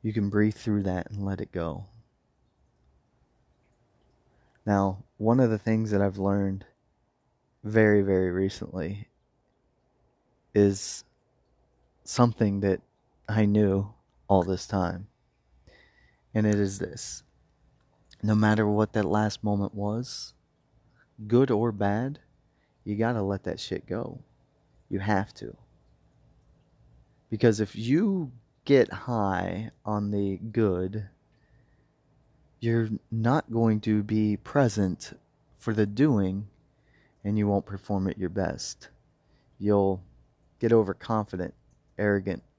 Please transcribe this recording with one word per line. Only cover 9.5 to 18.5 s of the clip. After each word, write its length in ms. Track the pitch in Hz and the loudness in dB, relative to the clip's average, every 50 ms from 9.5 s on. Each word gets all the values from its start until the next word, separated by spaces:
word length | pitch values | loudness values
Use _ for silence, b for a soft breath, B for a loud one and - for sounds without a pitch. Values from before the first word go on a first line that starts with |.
| _ _ _ _ _ _ _ _ _ _ _ _ _ _ _ _ _ _ _ _ _ | _ _ _ _ _ _ _ _ _ _ _ _ _ _ _ _ _ _ _ _ _
is 500 | 107 104 101 98 98 - - - - - _ _ _ _ _ _ _ _ _ _ _ _ _ _ _ _ _ _ _ _ | 4 6 6 4 0 -8 -12 -12 -14 -16 _ _ _ _ _ _ _ _ _ _ _ _ _ _ _ _ _ _ _ _
something 580 | - - - 123 120 110 - 117 104 101 98 | -8 2 4 4 4 4 0 0 0 0 0
that 200 | 98 98 92 - _ _ _ _ _ _ _ _ _ - | 2 0 0 0 _ _ _ _ _ _ _ _ _ -4
I 180 | 107 110 107 | 0 2 2
knew 460 | 104 101 107 107 101 95 98 98 101 - _ _ _ _ _ _ _ | 4 4 4 4 4 2 0 -2 -4 -10 _ _ _ _ _ _ _
all 140 | 98 95 87 | 2 2 4
this 240 | 92 95 90 - | 2 -2 -6 -6
time. 400 | - - 98 92 87 90 90 98 - _ _ _ _ _ _ _ _ _ _ _ b b b b b b b b b b b b b _ | -4 -4 -2 -2 -2 -4 -8 -12 -16 _ _ _ _ _ _ _ _ _ _ _ b b b b b b b b b b b b b _
And 120 | 110 107 | 0 2
it 100 | 107 104 | 2 2
is 220 | 101 101 98 95 98 | 2 0 -2 -2 -6
this. 440 | - 90 - - - - - - _ _ _ _ _ _ _ _ _ _ _ _ _ _ _ _ _ _ - _ - | -8 -10 -10 -14 -14 -14 -14 -16 _ _ _ _ _ _ _ _ _ _ _ _ _ _ _ _ _ _ -16 _ 0
No 120 | 107 107 | 2 2
matter 320 | 107 107 107 | 4 4 4